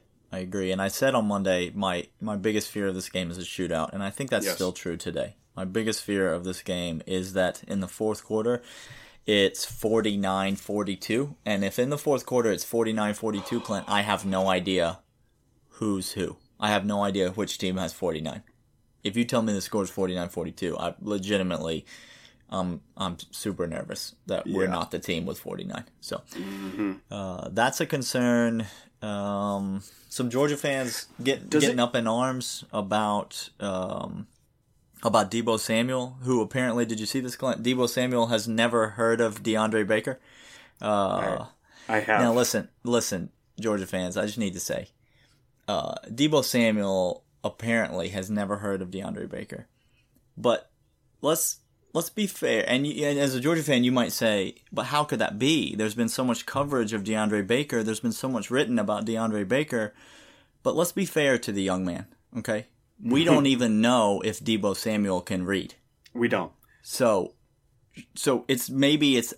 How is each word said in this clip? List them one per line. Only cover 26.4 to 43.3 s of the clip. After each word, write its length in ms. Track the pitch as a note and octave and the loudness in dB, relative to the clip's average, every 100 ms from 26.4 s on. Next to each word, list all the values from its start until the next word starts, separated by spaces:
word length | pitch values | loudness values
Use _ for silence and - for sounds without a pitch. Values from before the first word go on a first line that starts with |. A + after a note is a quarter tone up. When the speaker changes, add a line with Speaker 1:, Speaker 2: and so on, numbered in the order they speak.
| F#2+ G2 G2 G2 G#2 F#2+ _ | -10 -10 -10 -4 -4 -4 _
Speaker 1:
uh, 400 | G2+ F#2+ F2+ - | -10 -8 -8 -4
that's 280 | F#2+ B2 - | 0 0 0
a 60 | D#3 | -2
concern. 800 | C#3+ B2 B2+ B2 A#2+ A#2 A2+ G#2+ - - _ | -2 -2 0 2 4 2 0 -6 -12 -20 _
Um, 840 | G#2+ G2+ G2+ G2+ G2+ G2+ G2 F#2+ - - - | -8 -6 -4 -2 -2 -2 -4 -6 -8 -20 -14
some 200 | - B2 | -4 -2
Georgia 260 | B2 D3 C#3+ | 2 2 2
fans 500 | D3+ C3+ B2 A#2 - - | -2 -2 -2 -6 -10 -4
get, 280 | B2+ - - | -2 0 2
Speaker 2:
Does 120 | D3+ | 4
Speaker 1:
getting 140 | - F3 | 4 4
Speaker 2:
it 20 | |
Speaker 1:
up 140 | A#2+ B2 | 2 2
in 120 | A2+ | 2
arms 560 | A#2 C3 B2+ - - - | 2 2 -2 -6 -10 -6
about, 760 | G#2+ G2 G#2 G#2 G#2 - - - - | -4 0 2 2 0 -2 -10 -14 -8
um, 640 | G2+ F#2 F#2 - - - G#2+ _ _ _ _ _ _ - | -4 -2 -4 -4 -6 -10 -12 _ _ _ _ _ _ -4
about 260 | A2+ G#2+ G2 | 2 4 4
Deebo 300 | A2+ A#2 A2 | 0 0 0
Samuel, 580 | - A2+ B2 C3 B2 C3 | 2 0 2 -2 -4 -6
who 180 | B2+ B2 | 2 2
apparently, 440 | G#2 C3 B2+ A#2 A#2 | 2 0 0 2 0
did 140 | A2 | -2
you 60 | G#2+ | -2
see 140 | C3+ | -2
this, 160 | B2+ - | -4 -4
Clint? 260 | C3 G#2 | -2 0
Deebo 260 | A#2 B2+ A#2+ | 0 2 2
Samuel 400 | B2+ B2+ B2 A#2 | 2 2 2 2
has 200 | A2+ G#2+ | 2 0
never 440 | A2 A#2 A#2 A2 | 2 4 4 2
heard 300 | G#2 A2+ A2+ | 2 2 4
of 220 | A2+ G#2+ | 2 0
DeAndre 420 | A#2 A2 A2 A2 G2+ | 0 2 2 2 2
Baker. 340 | A2 C#3 B2+ - - - - - _ | 2 0 -6 -12 -20 -20 -20 -20 _
Uh, 640 | G#2+ G#2 F#2+ G2 - - - - _ - - | 0 2 2 2 0 -2 -6 -16 _ -18 -2
Speaker 2:
I, 100 | A2 | -2
I 20 | |
have. 220 | G#2 G#2+ | 4 4
Speaker 1:
now 120 | A#2+ | 6
listen, 360 | A#2+ A#2+ A2+ - _ | 4 4 2 -4 _
listen, 460 | A#2+ A#2+ - F#2 - | 0 2 2 -4 -6